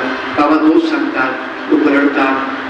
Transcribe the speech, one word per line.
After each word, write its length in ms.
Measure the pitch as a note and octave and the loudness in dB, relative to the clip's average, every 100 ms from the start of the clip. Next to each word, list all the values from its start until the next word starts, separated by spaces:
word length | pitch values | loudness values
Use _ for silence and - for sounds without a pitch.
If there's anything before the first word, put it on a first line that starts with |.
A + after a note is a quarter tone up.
| C3 - C3+ B2+ | -4 -6 -4 0
बाबा 140 | D3+ D#3 | 2 4
दोष 340 | D#3 E3 - | 4 4 2
सांगतात, 420 | C#3 - - - - - - - | 0 -2 -2 -4 -4 -8 -10 -2
लोक 140 | D3 D3+ | 2 2
रडतात, 600 | C#3 C#3+ C#3+ C#3 C#3 - - - | 2 2 2 0 0 -4 -6 -6